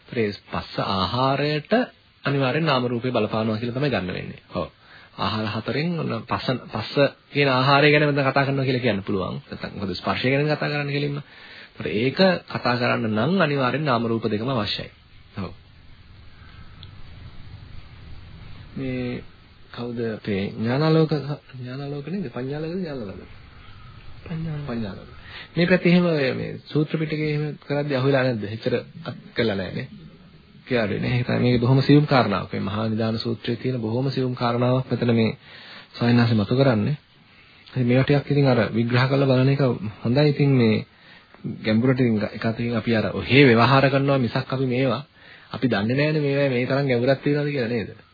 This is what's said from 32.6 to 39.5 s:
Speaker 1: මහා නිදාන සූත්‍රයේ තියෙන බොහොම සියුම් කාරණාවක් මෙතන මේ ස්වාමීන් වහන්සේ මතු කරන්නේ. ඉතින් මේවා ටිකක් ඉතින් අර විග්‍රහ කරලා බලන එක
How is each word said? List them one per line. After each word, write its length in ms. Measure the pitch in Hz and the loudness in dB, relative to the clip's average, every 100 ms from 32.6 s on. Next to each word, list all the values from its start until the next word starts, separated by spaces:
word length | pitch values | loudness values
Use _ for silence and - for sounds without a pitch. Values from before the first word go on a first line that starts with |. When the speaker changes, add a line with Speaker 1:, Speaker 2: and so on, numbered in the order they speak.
Speaker 1:
මහා 260 | 101 104 110 | -4 -4 -4
නිදාන 300 | 110 113 113 | -2 -2 -2
සූත්‍රයේ 380 | 120 113 - 117 | -4 -4 -4 -4
තියෙන 240 | 127 127 | -2 -4
බොහොම 300 | 110 117 135 | -2 -2 -2
සියුම් 240 | 131 127 | 0 -2
කාරණාවක් 520 | 123 123 120 123 127 127 | -2 -2 0 2 2 0
මෙතන 240 | 120 120 | -2 2
මේ 240 | 117 110 - - - - - - | 4 2 -2 -14 -20 -20 -20 -20
ස්වාමීන් 280 | - 120 120 | -2 4 4
වහන්සේ 180 | 117 113 | 4 2
මතු 180 | 98 | 2
කරන්නේ. 420 | 127 139 113 110 147 _ _ _ - - - - | 2 4 4 0 -4 _ _ _ -20 -20 -20 -10
ඉතින් 200 | - 120 | -2 2
මේවා 180 | 123 | 4
ටිකක් 260 | 131 143 - | 4 2 2
ඉතින් 160 | 143 139 | 2 4
අර 140 | 120 98 | 4 2
විග්‍රහ 360 | 110 117 123 131 | 0 0 2 2
කරලා 220 | 139 139 | 2 4
බලන 200 | 127 | 4
එක 140 | 131 | 4